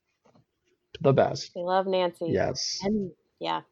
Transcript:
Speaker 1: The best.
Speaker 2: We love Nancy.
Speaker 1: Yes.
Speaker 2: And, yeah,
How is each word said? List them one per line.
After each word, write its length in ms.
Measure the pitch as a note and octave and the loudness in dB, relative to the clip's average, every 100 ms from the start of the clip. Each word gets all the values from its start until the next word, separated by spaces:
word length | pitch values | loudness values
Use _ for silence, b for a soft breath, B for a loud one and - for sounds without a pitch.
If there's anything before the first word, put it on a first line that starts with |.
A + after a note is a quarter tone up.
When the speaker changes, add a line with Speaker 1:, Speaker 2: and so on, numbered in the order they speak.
| _ _ _ _ _ _ _ _ _ - | _ _ _ _ _ _ _ _ _ 0
Speaker 1:
The 120 | D#3 | 4
best. 380 | C3+ A2+ C#3 - - | 6 4 2 -10 -6
Speaker 2:
We 60 | |
love 240 | F3 F#3 F#3+ | 0 0 2
Nancy. 440 | F#3 F3+ F3 E3+ | 2 0 -2 -2
Speaker 1:
Yes. 500 | - - - - - | 0 0 -2 -6 -4
Speaker 2:
And, 300 | G3 G#3+ F#3 - _ - | -2 -2 -4 -10 _ -10
yeah, 220 | E3 D#3+ - | -6 -6 -8